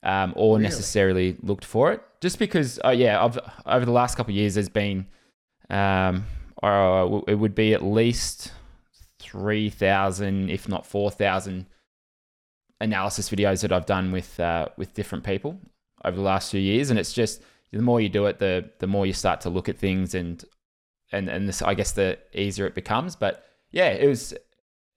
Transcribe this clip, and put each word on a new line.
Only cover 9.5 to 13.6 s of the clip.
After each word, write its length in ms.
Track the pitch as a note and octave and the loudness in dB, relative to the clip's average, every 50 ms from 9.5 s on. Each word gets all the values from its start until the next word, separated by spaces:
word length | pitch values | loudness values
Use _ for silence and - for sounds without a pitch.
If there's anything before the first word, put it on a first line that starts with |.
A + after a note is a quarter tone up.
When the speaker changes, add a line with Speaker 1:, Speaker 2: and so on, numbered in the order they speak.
| G#2+ G#2+ G#2+ G#2+ | 0 0 0 -2
Speaker 1:
thousand, 800 | G#2 - G#2 F#2+ G2 G2 G2 G2 F#2 F#2+ G2+ G2 G2 G2 F#2+ F#2 | -2 2 2 4 4 4 2 0 0 -2 -2 -2 -2 -2 -2 -2
if 180 | E2 G2+ - - | -4 -6 -4 -6
not 180 | G2 - - | -6 -6 -6
four 240 | - - G2+ G2+ G#2 | -6 -4 -2 -2 -2
thousand, 560 | - - G#2 G2 F#2 F#2+ F#2 G2 F#2 F#2 F2+ - _ _ _ _ _ _ _ _ _ _ _ _ _ _ _ _ _ _ _ _ _ _ | 0 0 0 0 0 0 -4 -6 -10 -10 -12 -14 _ _ _ _ _ _ _ _ _ _ _ _ _ _ _ _ _ _ _ _ _ _
analysis 500 | A2 A2 G#2+ F#2+ F#2+ G#2 - - G2+ - | -4 -2 -2 0 -2 -4 -4 -6 -6 -4
videos 320 | G#2+ F#2+ G2+ G2+ F#2+ F#2 | -2 2 2 2 2 0